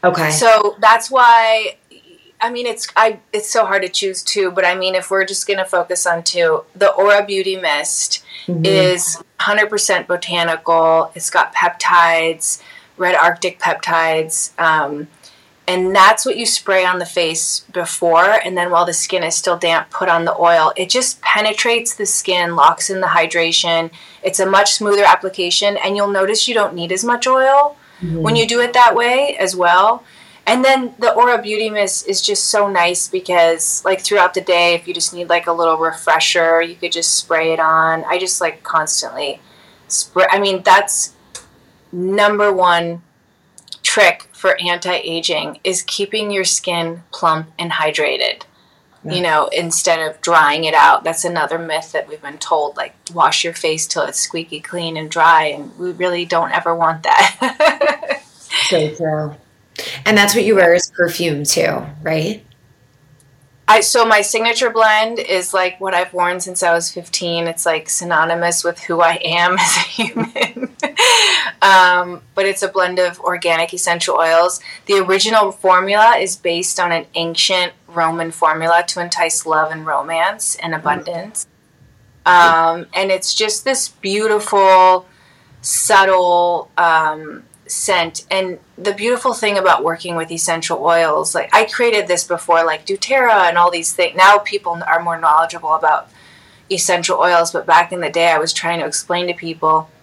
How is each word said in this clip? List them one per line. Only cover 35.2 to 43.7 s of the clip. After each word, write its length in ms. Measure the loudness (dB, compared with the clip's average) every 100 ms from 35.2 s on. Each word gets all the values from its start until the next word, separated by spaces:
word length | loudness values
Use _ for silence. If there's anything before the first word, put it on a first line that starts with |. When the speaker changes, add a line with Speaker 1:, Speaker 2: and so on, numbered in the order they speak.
| -2
Speaker 2:
like, 180 | -2 -2
a 40 |
little 240 | 0 0 2
refresher, 840 | -2 -2 0 0 2 0 2 2
you 120 | 0 -6
could 160 | -6
just 240 | -4 -2 -4
spray 360 | -2 -2 0
it 60 | 0
on. 440 | 2 2 2 -2
I 120 | -2 -4
just, 220 | -4 -4
like, 220 | -4 -6
constantly 800 | -4 -2 -2 -4 -6 -8 -8 -10 _ _ _ _ _
spray. 360 | -8 -4 0 2
I 80 | 2
mean, 240 | 0 0
that's 500 | 4 4 4 -4 -6 _ _ -20 -20 _ _ _ _
number 580 | -8 -4 2 2 4 2
one 500 | 4 2 2 0 -8 _ _ _ _ _ -20 -20